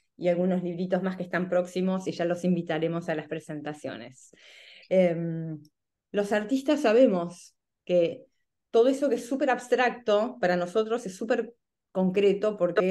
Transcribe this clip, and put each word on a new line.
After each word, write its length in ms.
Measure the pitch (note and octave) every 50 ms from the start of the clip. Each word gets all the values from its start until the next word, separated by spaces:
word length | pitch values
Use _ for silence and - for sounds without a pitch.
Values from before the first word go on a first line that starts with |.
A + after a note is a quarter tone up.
| _ _ _
y 120 | - - F3
algunos 340 | F3 E3+ F3+ F#3 F3+ F3+ F3+
libritos 400 | F3 F3 E3+ F#3+ F#3 F#3+ F#3 F#3+
más 140 | F#3 F#3 -
que 60 | F3+
están 260 | F3+ - E3+ F3+ F3+
próximos 560 | F3+ F3+ F3+ F3+ - F#3 F#3 F#3 F#3 F#3 F#3 -
y 40 | E3+
ya 120 | - E3+
los 200 | E3+ F3 F3 -
invitaremos 640 | F3+ F#3 E3+ E3+ - D#3+ D#3 D#3+ E3 E3 E3+ E3+ E3+
a 40 | D#3+
las 140 | D#3 D3+ -
presentaciones. 1040 | E3 D#3+ D3+ - D#3 D3+ D3 D3 D3+ D3+ - C3 G2+ A2 A2+ B2 C3 - - - _ - - - - - - - - - - -
Em, 720 | F3+ F#3 F#3 F3 E3+ E3 E3+ E3+ E3 E3 E3 E3 D#3 D3+ D3+ - _ _ _ _ _ _ _ _ -
los 200 | G3+ G3+ G3+ -
artistas 480 | D#4 D#4 D4+ C#4 C4+ - - D4+ C#4+
sabemos 760 | D4 A3+ G#3+ A#3+ C4+ A#3+ F#3+ F3 E3+ F3 E3+ - - - _ _ _ _ _ _ _
que 400 | - F3+ F3 E3+ D#3+ E3 - - _ _ _ _ _ _ _ _ _
todo 180 | - A#3 A3+ C4
eso 200 | C#4 C4+ D4 C#4
que 60 | A#3
es 100 | A#3+ -
súper 240 | - C#4 C4+ D#4 C4+
abstracto 880 | B3 A#3+ - - B3+ A#3+ B3+ A#3+ A#3 A#3 - - G#3 G#3 G#3+ B3 B3 -
para 160 | - F3 F3
nosotros 480 | F3 F3 F3+ F3+ A3 A3 A3 A3+ A#3 -
es 100 | G3 F#3
súper 360 | - A#3+ A3+ C4 B3+ - - - _ _ _ _ _ _ _ -
concreto 640 | F#3+ F#3+ F#3 F#3 G3+ G3+ G3+ F#3+ F#3+ - G#3+ G#3+
porque 340 | G3+ F3 F3 E3+ E3+ F3+ F#3